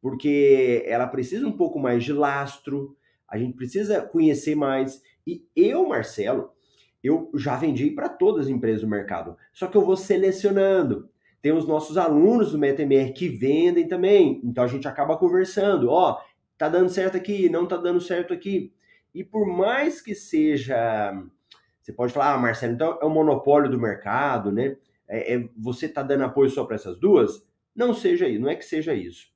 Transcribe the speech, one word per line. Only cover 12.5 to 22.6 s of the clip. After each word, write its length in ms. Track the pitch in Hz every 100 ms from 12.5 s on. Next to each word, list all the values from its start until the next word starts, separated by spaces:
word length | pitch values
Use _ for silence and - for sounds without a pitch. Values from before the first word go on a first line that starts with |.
do 60 | 151
metmr 560 | 143 139 143 135 131
que 160 | - 180
vendem 580 | 117 127 151 175 175 160
também. 540 | 180 185 202 156 -
Então 200 | 120 120
a 40 | 123
gente 200 | 135 139
acaba 280 | - 139 123
conversando. 760 | 180 185 185 - 202 180 120
"Ó, 300 | 160 170 - - _ _ _
tá 100 | 151
dando 220 | 170 180
certo 260 | 185 190 185
aqui, 320 | 180 202 175
não 200 | 165 175
tá 100 | 170
dando 240 | 175 175
certo 320 | 175 180 175
aqui." 400 | 175 196 196 - _ _ _ _
E 100 | -
por 220 | 185 214 196
mais 560 | 175 196 262 302 -
que 140 | - 202
seja, 1000 | - 156 156 143 117 127 117 110 104 98 90 _ _ _ _ _
você 140 | -
pode 180 | 107 123
falar, 220 | 143 139
"Ah, 40 | 135
Marcelo, 360 | 123 113